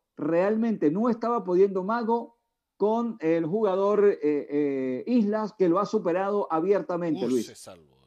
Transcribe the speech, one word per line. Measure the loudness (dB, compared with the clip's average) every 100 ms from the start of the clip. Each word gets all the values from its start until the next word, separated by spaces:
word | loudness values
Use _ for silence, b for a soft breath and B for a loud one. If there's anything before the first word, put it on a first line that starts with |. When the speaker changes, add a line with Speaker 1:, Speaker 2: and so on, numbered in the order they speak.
| _ -6
Speaker 1:
Realmente | 0 2 2 0 0 2 0
no | 2 0
estaba | 0 -2 -2
pudiendo | 0 2 4 2
Mago | -4 -4 0 -2 -4 _ _ _ _ _
con | 0 0 -2 -4
el | 0 0 0
jugador, | 0 0 2 2 4 4
eh, | 2
eh, | 0 -2 -2 -2 0 -2 -4 -4 0
Islas, | 2 2 -2 -4 0
que | 2
lo | 2
ha | 0
superado | -2 0 0 0 -2 -2
abiertamente, | -2 2 0 0 -4 -4 -4 -2
Speaker 2:
Uf, |
Speaker 1:
Luis. | -2 -4
Speaker 2:
se | -12
salvó | -20 -20 -20 _